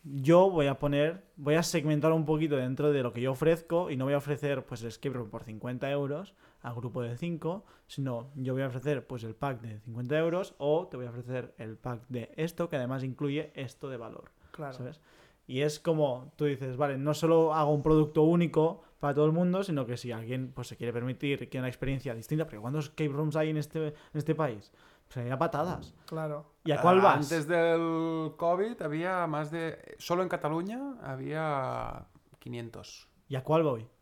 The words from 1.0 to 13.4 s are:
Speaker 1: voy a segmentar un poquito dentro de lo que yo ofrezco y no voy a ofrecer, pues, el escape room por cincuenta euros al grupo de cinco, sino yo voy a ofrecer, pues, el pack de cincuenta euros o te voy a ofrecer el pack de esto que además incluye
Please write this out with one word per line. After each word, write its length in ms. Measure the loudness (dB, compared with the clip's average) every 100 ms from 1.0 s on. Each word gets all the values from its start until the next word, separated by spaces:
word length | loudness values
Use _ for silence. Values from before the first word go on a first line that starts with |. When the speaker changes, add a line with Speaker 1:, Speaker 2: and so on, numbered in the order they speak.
| 2 0 -14 -6
Speaker 1:
voy 180 | 2 2
a 60 |
segmentar 500 | 2 0 2 4 4
un 120 | 4
poquito 320 | 2 2 2 0
dentro 360 | 0 0 2
de 100 | 2
lo 100 | 0
que 80 | -2
yo 120 | -2
ofrezco 580 | 2 4 2 2 0 0
y 60 | -2
no 80 |
voy 100 | 0
a 40 | 0
ofrecer, 460 | 0 -2 -2 -2
pues, 180 | -6 -10
el 60 | -10
escape 260 | -6 -6
room 140 | -6 -8
por 120 | -10
cincuenta 480 | -12 -10 -8 -4 -2
euros 440 | -2 -2 -4 -8 _ -20 _
al 120 | -10
grupo 280 | -8 -6 -4
de 140 | -6 -4
cinco, 480 | -6 -4 -6 -6 -12 -20 _
sino 440 | -6 -4 -6 -8 -8
yo 160 | -4
voy 100 | -2
a 60 | -2
ofrecer, 380 | -4 -2 -2 -4
pues, 180 | -10
el 100 | -10
pack 260 | -6 -6 -6
de 180 | -10 -12
cincuenta 360 | -12 -8 0 0
euros 360 | 2 0 -4 -4
o 280 | 0 2 0
te 80 | -10
voy 80 | -10
a 40 |
ofrecer 440 | -10 -6 -6 -8 -12
el 180 | -12 -8
pack 260 | -8 -8 -6
de 220 | -8 -8 -6
esto 320 | -6 -4 -4
que 80 | -2
además 260 | -2 -4
incluye 480 | -6 -4 -2 -2